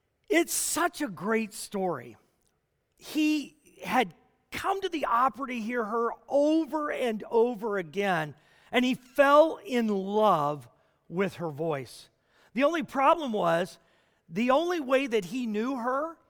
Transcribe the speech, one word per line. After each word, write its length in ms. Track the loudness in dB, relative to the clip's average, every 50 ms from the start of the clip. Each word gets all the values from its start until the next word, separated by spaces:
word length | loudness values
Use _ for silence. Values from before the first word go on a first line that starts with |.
| _ _ _ _ _ 0
It's 260 | 2 2 2 2 -2
such 480 | -4 -4 -2 -2 0 0 -2 -2 -4
a 60 | -6 -6
great 440 | -6 -6 -2 -2 0 0 -2 -4
story. 640 | -8 -12 -12 -8 -4 -4 -2 -2 -4 -4 -8 -14 -18 -20 _ _ _ _ _ _ _ _ _ _ _ _ _ _ _
He 600 | _ -16 -6 -2 0 2 2 2 0 -2 -6 -14 _ _ _ _ -14
had 320 | -6 0 0 2 0 0 -4 _ _ _ _ _ _ _
come 280 | -10 -6 -4 -2 -2 -2
to 60 | -2 -4
the 180 | -4 -4 -2
opera 420 | 0 2 2 2 2 0 -2 -6 -8
to 100 | -6 -6
hear 240 | -6 -4 -4 -4
her 280 | -4 -2 -2 -2 -2 -2 -4 -8 _ -2
over 640 | 2 2 4 4 4 2 0 -2 -4 -4 -4 -4
and 320 | -4 -2 -2 -2 -4 -4 -6 -2
over 500 | 2 2 2 2 0 -4 -6 -4 -4 -4
again, 580 | -6 -6 -4 -2 -2 0 0 0 -2 -6 -10 -16 _ _ _ _ _ _
and 140 | 0 2 2
he 100 | 2 0
fell 640 | -2 -6 -2 2 4 6 8 8 8 6 6 2 -6 -6
in 220 | -4 -2 0 0 0
love 800 | 0 -2 -2 -2 2 4 4 6 4 4 2 0 -2 -4 -8 -16 _ _ _ _ _ _ _ -8
with 260 | -4 -4 -2 -2 -4
her 160 | -6 -8 -8
voice. 580 | -6 -4 -4 -4 -4 -4 -6 -10 -16 -20 -20 -20 _ _ _ _ _ _ _ _ -2
The 80 | 0
only 220 | 2 2 2 0 -4
problem 480 | -4 -2 2 4 4 4 4 0 -2
was, 480 | -2 0 2 2 2 2 0 -4 -8 -16 _ _ _ _ _ _ _ _ _ -8
the 240 | -4 0 2 4
only 260 | 4 4 2 0 -2 -2
way 300 | 0 0 0 0 2 0
that 160 | 0 -2 -2
he 200 | -4 -6 -6 -4 -4
knew 260 | -2 -2 -2 -2 -4
her 420 | -4 -2 -2 -2 -2 -4 -6 -8 -14 _ _